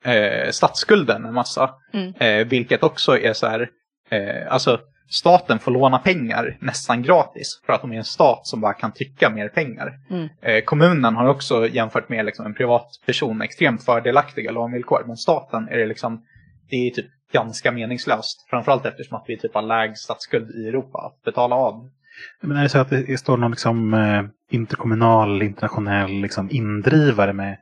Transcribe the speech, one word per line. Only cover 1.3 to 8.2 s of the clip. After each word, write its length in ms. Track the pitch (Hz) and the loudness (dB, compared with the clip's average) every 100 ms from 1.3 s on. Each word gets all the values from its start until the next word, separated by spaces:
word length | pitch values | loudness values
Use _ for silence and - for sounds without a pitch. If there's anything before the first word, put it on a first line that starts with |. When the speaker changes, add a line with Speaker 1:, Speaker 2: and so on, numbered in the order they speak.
Speaker 1:
massa. 360 | 120 - - 135 - _ | -4 -4 -2 -2 -2 _
Speaker 2:
Mm. 200 | 214 185 190 | -6 -6 0
Speaker 1:
Eh, 280 | 120 107 113 | 2 2 2
vilket 360 | 127 117 123 | 0 0 2
också 340 | 165 - - 135 | 2 0 2 2
är 140 | 117 | 2
så 140 | 110 117 | 0 -2
här, 220 | 110 123 _ _ _ _ | -2 -6 _ _ _ _
eh, 440 | 110 101 - - | -4 -4 -6 -2
alltså 260 | 131 - 120 - _ _ | 0 2 0 -2 _ _
staten 500 | - - 180 - 110 | 0 6 6 4 -2
får 120 | - | 0
låna 280 | 123 131 127 | 2 4 4
pengar 580 | 190 180 117 113 - - | 2 0 -2 -2 -4 -6
nästan 400 | - - - 120 | -8 -8 -4 -2
gratis 580 | 123 180 - - - - - | 4 4 4 -4 -12 -14 -2
för 80 | |
att 80 | 131 | -2
de 100 | 127 | -2
är 40 | 113 | -10
en 60 | |
stat 440 | - - | -10 2